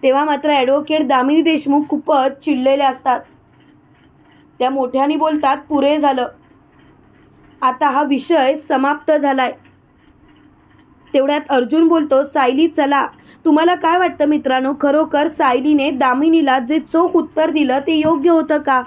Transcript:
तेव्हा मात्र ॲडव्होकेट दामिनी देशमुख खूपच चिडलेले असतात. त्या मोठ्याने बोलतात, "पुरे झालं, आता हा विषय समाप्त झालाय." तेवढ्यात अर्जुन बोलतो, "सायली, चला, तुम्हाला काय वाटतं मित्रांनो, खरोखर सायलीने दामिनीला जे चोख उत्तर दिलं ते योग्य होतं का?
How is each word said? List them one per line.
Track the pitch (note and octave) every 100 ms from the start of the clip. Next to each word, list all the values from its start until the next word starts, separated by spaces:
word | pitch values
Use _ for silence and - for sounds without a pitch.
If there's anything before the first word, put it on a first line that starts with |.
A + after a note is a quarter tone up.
तेव्हा | C4+ C4+ D4+
मात्र | C#4+ D4+
ॲडव्होकेट | C#4+ B3+ C#4 D4 D#4 C#4
दामिनी | C4+ B3+ D#4
देशमुख | E4 D#4+ C#4 C#4+ D4
खूपच | D4 - D4 C4 C4+ -
चिडलेले | C4 B3+ C#4
असतात. | C#4 B3+ C4+ A#3+ - _ _ _ _ _ _ _ _ _ _ _ _ _
त्या | B3+
मोठ्याने | C4+ B3 C4 C#4 D#4
बोलतात, | D#4 D#4 C#4+ C#4+ -
"पुरे | D4 C#4 D4+
झालं, | C#4+ C4 A#3+ - _ _ _ _ - _ _ _ _ _ _ _
आता | B3+ B3 D4
हा | C4+
विषय | D4 C4+ - E4+ C4 D#4 -
समाप्त | C#4 C4+ D4 -
झालाय." | D4+ C#4 C4+ B3+ - _ _ _ _ _ _ _ _ _ _ _ _ _ _ _
तेवढ्यात | C#4 C4+ D4 D4
अर्जुन | C#4 B3 D#4 E4
बोलतो, | E4 D4 C4+
"सायली, | C#4+ D#4 C#4+ C4 E4
चला, | D#4 C#4+ C#4+ C4 - - - E4
तुम्हाला | D4+ E4+ F4+
काय | E4 F4
वाटतं | F4+ - D4
मित्रांनो, | D4+ C#4+ C4 C4 C#4
खरोखर | C#4+ C#4+ D#4 D4 D#4
सायलीने | - D4 B3 C#4 D4 C#4
दामिनीला | C4 C4 B3+ D#4 E4 C#4+ C4
जे | A#3+ D#4 -
चोख | D#4+ F4 E4+
उत्तर | - - D#4+
दिलं | D4+ C4+ B3+ C#4
ते | D#4+
योग्य | D#4 D#4+ D4+
होतं | E4 D#4 D4+
का? | D4 C4